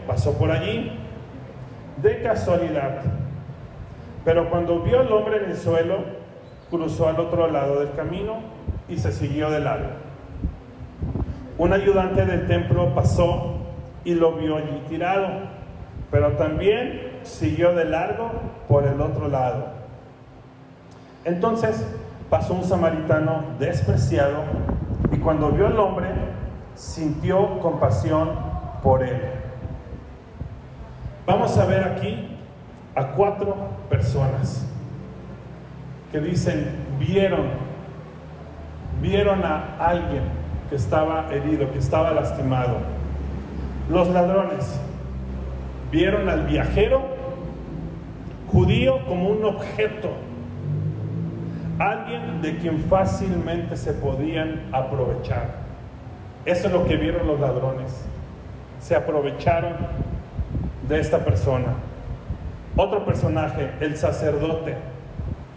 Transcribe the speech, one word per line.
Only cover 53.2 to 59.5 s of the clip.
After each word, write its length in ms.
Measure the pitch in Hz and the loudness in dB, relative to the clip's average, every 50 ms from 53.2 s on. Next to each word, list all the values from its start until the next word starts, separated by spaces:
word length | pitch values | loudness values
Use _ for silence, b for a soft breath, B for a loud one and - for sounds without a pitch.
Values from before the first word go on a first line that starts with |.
| 190 190 175 170 165 160 170 170 170 170 165 | 0 0 0 0 0 -2 -2 -2 -4 -4 -6
se 160 | - - 160 143 | -4 -4 -4 -2
podían 760 | - - 139 131 131 143 160 165 160 156 156 160 - - - - | -2 -2 -2 -2 0 -2 -2 0 0 -2 -2 -4 -6 -6 -2 -2
aprovechar. 840 | 131 131 - 139 135 123 120 117 - - - - 117 - - - - - - - - - - - - - - - - - - - - - | -2 -2 0 0 0 0 0 0 -2 -2 -2 -2 -2 -2 -4 -6 -8 -10 -10 -12 -12 -14 -14 -14 -14 -14 -14 -14 -14 -14 -16 -16 -6 0
Eso 220 | 151 180 175 - 196 | 0 2 2 4 4
es 40 | 180 | 4
lo 140 | 175 175 | 4 4
que 100 | 165 156 | 4 4
vieron 300 | 151 156 160 170 175 165 | 4 2 2 0 2 2
los 140 | 156 151 139 | 2 2 2
ladrones. 640 | 135 131 123 123 127 135 135 - - - - - - - - - - - - - - - - - - - - - | 2 2 2 2 0 0 -2 -2 -4 -6 -8 -8 -8 -8 -8 -8 -10 -12 -12 -14 -14 -14 -14 -16 -16 -16 -16 -10
Se 160 | - - 170 | -2 2 2
aprovecharon 760 | 151 143 165 156 147 143 139 127 - - 170 | 2 2 2 2 0 0 0 -2 -2 2 2